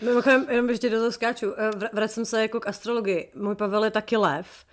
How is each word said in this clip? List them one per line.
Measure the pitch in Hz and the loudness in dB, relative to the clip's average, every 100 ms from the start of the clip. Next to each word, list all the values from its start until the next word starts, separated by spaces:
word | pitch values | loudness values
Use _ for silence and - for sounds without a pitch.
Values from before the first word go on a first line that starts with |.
Mimochodem, | 226 240 254 262 - | 0 2 6 4 4
jenom | 240 240 | 0 2
ještě | 233 247 | 0 0
do | 226 | 0
toho | 233 | 0
skáču, | 226 233 240 202 208 | 0 -2 -2 -4 -2
eh, | 214 | -2
vr-, | 202 214 | -2 -4
vracím | 214 214 226 220 | -2 -2 -2 -2
se | 220 | 0
jako | 220 - | 0 -2
k | 202 | -6
astrologii. | 202 226 240 196 170 - - | -6 -4 -2 0 -2 -4 -6
Můj | 202 202 | -4 -2
Pavel | 202 208 | 0 2
je | 214 | 2
taky | 214 214 220 | 0 0 2
lev. | 180 147 - - - | 2 0 -6 -18 -20